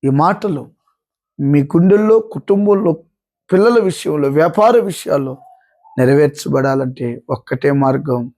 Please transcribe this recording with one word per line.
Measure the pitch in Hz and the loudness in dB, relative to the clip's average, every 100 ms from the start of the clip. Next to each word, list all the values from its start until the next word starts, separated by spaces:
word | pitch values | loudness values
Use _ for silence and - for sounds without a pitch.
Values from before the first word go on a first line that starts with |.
| 139 | 0
ఈ | |
మాటలు | 139 165 202 208 147 - _ _ _ _ _ _ - | 2 0 0 -4 -6 -10 _ _ _ _ _ _ -6
మీ | 139 143 | 0 0
గుండెల్లో, | 143 170 185 208 214 220 | 2 2 4 4 4 2
కుటుంబంలో, | 220 156 - 202 202 196 196 156 _ _ _ _ _ | 0 -14 -2 0 2 0 0 -4 _ _ _ _ _
పిల్లల | 185 220 240 | 2 4 2
విషయంలో, | 190 165 - 151 139 | 0 -4 -6 -2 0
వ్యాపార | 139 165 165 214 240 | 0 0 2 4 4
విషయాల్లో | 196 160 - 143 135 131 - _ _ _ _ - | 0 -8 -4 -2 -2 -10 -18 _ _ _ _ -2
నెరవేర్చబడాలంటే | 127 143 147 147 - 139 135 135 131 131 123 120 - | 2 4 2 -2 -4 -2 0 -2 -4 -6 -8 -8 -8
ఒక్కటే | 135 - 135 143 | -10 -6 -4 -2
మార్గం | 139 135 135 143 123 120 | 0 0 -2 -4 -6 -6